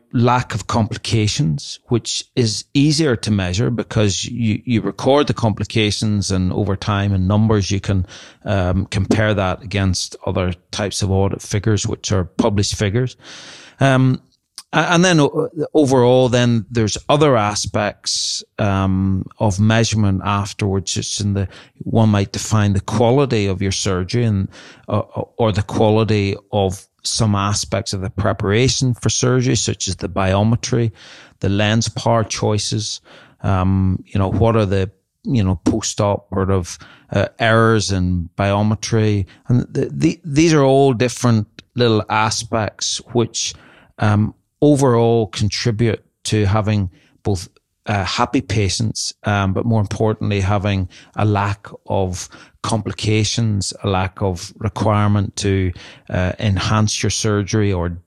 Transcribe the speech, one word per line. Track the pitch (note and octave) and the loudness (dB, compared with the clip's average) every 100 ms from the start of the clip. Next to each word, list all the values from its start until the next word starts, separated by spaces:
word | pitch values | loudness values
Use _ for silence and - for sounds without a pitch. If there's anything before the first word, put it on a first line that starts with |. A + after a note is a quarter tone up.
| _ | _
lack | B2+ A#2+ B2 - A2 | 0 2 2 0 -8
of | - | -4
complications, | A#2 A2+ - - A2+ G#2+ - D#3+ - - - _ | -2 -2 -4 -2 0 0 0 -2 -2 -6 -16 _
which | A#2 - - - | -4 -2 -8 -6
is | - A2+ G2+ - | -2 -2 -2 -4
easier | C#3+ C#3+ D3 D#3+ | 2 2 4 2
to | A2+ - | 0 0
measure | G#2 F2+ F2+ B2+ | 0 0 0 -2
because | A#2+ - - G#2+ F#2 | -2 -2 0 0 0
you, | - A#2+ A2+ G#2 | -6 -4 -2 -2
you | - A2+ | 0 0
record | G2 - C3 C#3 C#3+ | 0 0 2 4 2
the | |
complications, | B2+ A#2 G2 G#2 - G#2+ - A2 G#2 F#2 | 0 -2 -2 -4 0 0 0 0 0 0
and | F#2 F#2 | 0 0
over | - G2+ | 0 -2
time | G2 - G2+ G2+ | -2 -2 0 0
in | G2 F#2 | 2 2
numbers | G#2 A2 G#2+ F#2+ | 4 4 2 0
you | G2 | -2
can, | - G2 F2+ - - - | 0 -2 -2 -8 -20 -12
um, | - G2+ F2+ F#2 - | -4 0 0 0 -2
compare | - F#2+ B2 G#2+ | -4 0 2 2
that | G2+ F#2+ F2+ | 0 0 -4
against | F#2 G2+ F#2+ F2+ - - - | -6 -2 0 -2 -6 -8 -6
other | F#2+ F2+ F2 _ | -2 -2 -4 _
types | - G#2 - | -6 -4 -2
of | G2 | 0
audit | F#2+ G2 - | 2 0 -2
figures, | - G#2+ G#2 G#2 A2+ | -6 -4 0 0 -2
which | - - | -8 -4
are | G2 | -2
published | F2 - A#2 G2+ G2+ | -2 -2 0 0 -2
figures. | - G#2 A2 B2+ - - - - - - - | -2 -2 -2 -4 -8 -20 -20 -20 -20 -20 -2
Um, | C3+ C3 C3 C3 - _ _ - - | 2 4 2 0 -6 _ _ -20 -4
a-, | E3 D#3 | -2 2
and | E3+ | 4
then | F#3 E3 | 4 4
o-, | C#3+ D#3 D3+ E3+ D3 | 2 0 -4 -4 -2
overall, | D#3+ C#3 C3 A#2+ B2+ B2+ | 2 4 4 6 4 4
then | A#2+ A#2+ A#2 G2+ | 4 2 2 0
there's | A#2 G#2+ - - | 0 0 -2 0
other | D3 D3+ B2 | 2 4 4
aspects, | G#2 G#2 - G#2+ G#2 - - - - - - - | 2 -2 -4 -2 -4 -4 -8 -6 -6 -8 -10 -4
um, | G#2+ G2 F#2+ F#2+ G2 F#2+ - - | -2 0 0 0 0 -2 -4 -2
of | A2+ F#2+ | -2 2
measurement | G#2+ A2+ A2+ A2 G2+ F#2+ | 2 2 2 0 0 0
afterwards. | F#2+ G2+ G2+ - G2+ G2 F#2 - | -2 -2 -4 -4 -2 -2 -2 -6
It's | G#2+ - | -6 -4
in | G2+ | -2
the, | G2+ F#2+ - - _ | -2 -4 -8 -20 _
one | - A2+ A2 | -2 2 4
might | G2+ G2+ | 4 0
define | - - A2 G2+ | -4 -2 2 2
the | G2+ | 2
quality | - A2 A#2 C3 C#3 A#2 G2 | -2 2 2 4 2 0 -2
of | F#2+ | -2
your | G2+ | -2
surgery | - - F#2 F2+ A#2+ | -2 -2 -2 -2 -2
and, | A#2 G2+ G2 - - - - | 0 0 -2 -8 -20 -20 -6
uh, | G#2 | -4
or | - - A2 - A2+ | -4 -8 -10 -2 0
the | G2 | 0
quality | - - A2 G#2+ G#2+ G#2+ G2 F#2+ - | -2 2 4 4 2 2 0 -4 -4
of | G#2 F#2+ F#2 - _ | -2 0 -2 -12 _
some | - - A2+ | -8 -2 0
aspects | G2+ G2+ G#2 - G2+ F#2+ | 0 0 -2 -4 -6 -4
of | G2 | -6
the | F#2 | -6
preparation | - G#2 - G2 G#2+ C3 - C3 | -4 -2 0 0 0 0 0 -2
for | A#2+ A#2 | -2 -2
surgery, | - C3 B2+ B2 A#2+ | 0 0 2 0 0
such | - A2 - | -2 -4 -6
as | F#2 | -6
the | F#2 | -6
biometry, | F#2+ F#2+ F#2+ A2 A#2 - B2+ A#2 - - - - _ | -2 0 2 2 0 0 -2 -2 -4 -16 -20 -20 _
the | G2 | -2
lens | G2 G#2 A2+ A2+ | 0 2 0 0
power | - - A#2 | -2 0 0
choices. | G#2+ - A2 G#2+ - A2 G#2+ - - - - _ | 0 -2 -2 -2 -2 -6 -6 -10 -14 -20 -20 _
Um, | G2+ F#2+ F#2 F#2+ F#2+ F#2 - | -2 0 2 2 2 0 -2
you | G2+ | -2
know, | F#2+ | 0
what | F#2+ A2+ | 2 2
are | A2+ G2+ | 4 2
the, | G2 F#2+ - _ _ | 0 -2 -8 _ _
you | A#3 C3+ | -4 0
know, | F#2+ F2+ | 0 0
post-operative, | - A2+ - - G#2 G2 - F#2+ F#2 G2 F2 - - - _ | 0 -2 -4 -2 0 -2 -4 -4 0 0 -2 -10 -18 -20 _
uh, | - - - | -2 -2 0
errors | A#2 A2+ A2+ A2 F#2 | 2 4 4 2 0
in | G2 F2+ F2+ E2 - | -2 0 -2 -4 -2
biometry, | G2 G2+ G#2+ G#2+ - A2+ G#2+ G#2 F#2+ - - | 0 2 0 -2 -2 0 2 0 -2 -10 -2
and | B2 | -2
the, | - C#3+ B2+ | 0 -4 -4
the, | C#3 D3+ E3 | 0 -2 -2
these | E3+ C#3 E3 | -2 2 4
are | D#3 | 4
all | C3+ C3+ C#3 | 4 4 4
different | A#2+ B2 - B2+ A2+ G#2 - - | 2 -2 0 2 2 0 -8 -12
little | - A2 A2 - | 0 2 2 0
aspects | G#2+ A2 - A2+ A#2 G#2 - - - - | 0 0 -2 -4 -4 -4 -6 -6 -8 -4
which, | A#2+ A2+ - - - - - _ - | -2 -2 -4 -8 -10 -18 -20 _ -2
um, | A2 G#2 G#2+ - _ _ | 2 2 0 -4 _ _
overall | D3 C#3+ C3+ A#2 A#2 A#2 G#2+ | 2 4 4 4 4 2 0
contribute | - G#2+ - B2 G#2+ A#2 G2+ _ _ | -2 -4 -2 -2 0 0 -2 _ _
to | - A2 | -2 0
having | G2+ A2 G#2 G#2 F#2 - _ _ | 2 0 0 0 -2 -6 _ _
both, | - F#2+ - _ _ _ - | -4 -4 -6 _ _ _ -4
uh, | G#2 | -4
happy | F#2 - A#2+ C3+ | -2 -2 0 -2
patients, | - G#2+ G2+ - A2 - - - | -2 0 0 -2 -4 -4 -8 -6
um, | - G#2 F#2+ | -2 0 0
but | F#2+ A#2+ | 0 0
more | A2 | 0
importantly, | G2 - A2 A2 G#2 G2+ | 0 -2 -2 -2 -2 -2
having | F#2+ G#2 G2+ G2 F#2 - - - | 0 0 0 -2 -4 -8 -16 -4
a | |
lack | G#2+ G2+ G2+ G2+ - - - | 0 2 0 -4 -10 -20 -6
of | G2 F#2+ F2+ - - - _ | -4 -2 -6 -12 -18 -20 _
complications, | - A2+ G2+ - - G#2+ G#2+ - A#2 G2+ - - | -6 -4 -4 -6 -2 0 0 0 0 0 -4 -6
a | G#2 | -2
lack | F#2+ F#2 - | -2 -2 -2
of | G2+ F2 - - | -4 -4 -8 -8
requirement | A2 - A2+ G#2 G#2 G#2 F#2+ | -8 -2 0 2 2 2 0
to, | - G2+ G2 F#2 F2 - - - | -4 -2 0 -2 -6 -14 -20 -6
uh, | F#2 F#2 - | -4 -2 -2
enhance | A2 F#2 D#2+ A2 G#2+ - | 0 0 0 0 0 -2
your | G#2+ | -4
surgery | - A2 G#2 G2 A2 G2+ | -2 0 0 0 0 0
or, | F#2 F2 F2 | 0 -4 -6